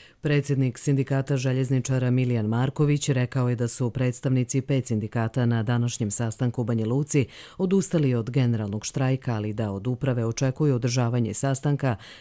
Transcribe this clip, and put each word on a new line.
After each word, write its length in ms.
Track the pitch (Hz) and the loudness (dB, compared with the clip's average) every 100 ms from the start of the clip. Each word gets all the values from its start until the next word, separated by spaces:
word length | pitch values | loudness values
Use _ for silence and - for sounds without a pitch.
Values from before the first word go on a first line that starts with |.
| - _ | -20 _
Predsjednik 580 | 151 147 143 135 127 - | 0 0 2 0 0 0
sindikata 580 | 147 139 131 135 135 135 | 0 0 0 -2 0 0
željezničara 760 | 131 131 127 131 123 131 123 | 0 0 0 0 0 0 2
Milijan 360 | 127 123 117 107 | 2 2 0 0
Marković 600 | 117 131 - 147 143 - | 0 0 2 2 2 0
rekao 400 | 127 123 135 123 | 0 0 0 0
je 80 | 117 | 0
da 120 | 117 | -2
su 220 | - 120 | -2 -2
predstavnici 720 | 120 127 - 135 127 120 135 | 0 -2 0 0 0 2 -2
pet 260 | 131 135 - | 0 -2 0
sindikata 600 | 110 107 120 113 131 120 | -2 -2 -2 -2 0 2
na 160 | 117 | 2
današnjem 480 | 110 120 120 - 104 | 2 0 0 -2 -2
sastanku 520 | - 113 - 123 127 | -2 -2 -2 -2 0
u 20 | |
Banja 220 | 117 113 110 | -2 0 0
Luci 400 | 135 143 147 113 - - - | 0 2 0 0 -6 -14 -4
odustali 560 | 185 196 - 170 135 | 0 2 2 2 2
od 160 | 120 113 | 0 0
generalnog 560 | 135 120 113 104 104 - | 2 2 0 -2 -6 -4
štrajka, 480 | 131 131 131 131 | -2 0 0 -2
ali 180 | 110 107 | -2 -2
da 200 | 107 107 | -4 -4
od 140 | 98 120 | -4 -4
uprave 380 | 123 135 120 | -2 -2 0
očekuju 500 | 113 - 131 - 151 | -2 0 -2 2 2
održavanje 600 | 120 123 123 117 123 107 | 2 0 0 2 0 0
sastanka 640 | - 139 135 147 143 131 110 - - | 0 -2 0 0 0 0 -2 -8 -14